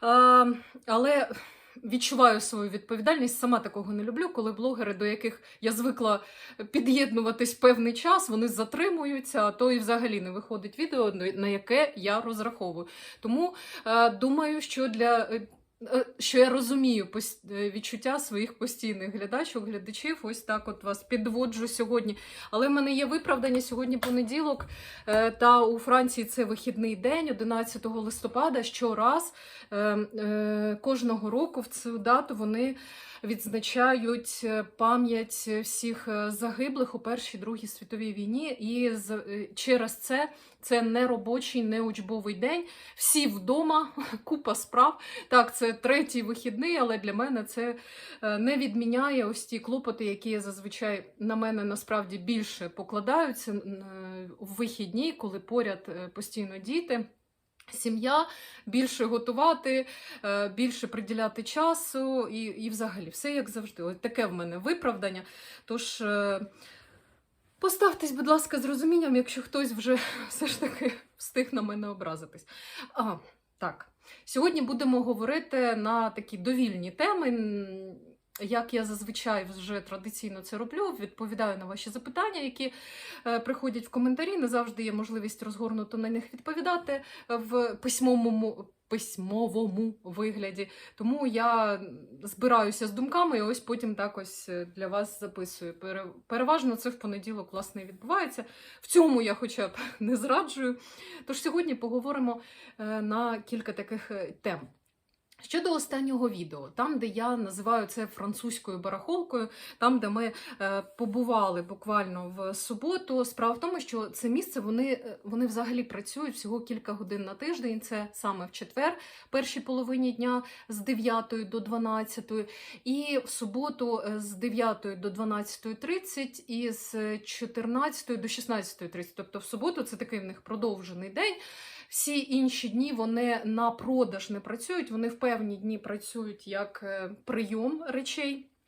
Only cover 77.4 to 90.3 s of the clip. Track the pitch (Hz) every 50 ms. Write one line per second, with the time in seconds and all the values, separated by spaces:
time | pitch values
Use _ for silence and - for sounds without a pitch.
77.4 | 220 214 208 202 196 190 190 190 190 190 180 165 165 165 - _ _ _ _ -
78.4 | 208 196 226 233 233 233 - 233 220 208 214 208 214 208 220 - - 240 220 202
79.4 | 190 185 190 190 185 185 208 202 190 - 196 196 190 214 214 - - 214 196 190
80.4 | 190 - - 208 233 233 269 320 415 392 302 233 202 196 - - 220 214 220 208
81.4 | 226 208 196 190 190 185 190 202 - 226 208 247 - 247 247 349 370 427 392 339
82.4 | 285 269 254 - 269 262 254 - - - - - - - - - - 240 233 233
83.4 | 233 240 262 262 - 262 214 233 226 - - 254 247 254 262 254 320 349 403 370
84.4 | 277 240 233 247 240 233 220 214 226 220 208 214 214 214 226 220 208 220 214 -
85.4 | 233 220 214 202 226 226 226 220 214 214 - 226 220 220 226 226 233 - - 247
86.4 | - - 311 311 320 359 349 349 349 - 277 285 - - - - - _ 240 233
87.4 | 220 220 233 247 240 240 240 220 - 254 247 - 254 254 247 240 233 233 220 220
88.4 | 220 220 220 - 196 - _ _ _ _ - 220 220 - - - 185 190 202 220
89.4 | 233 226 180 220 226 214 185 196 226 226 214 - _ 180 175 185 214 214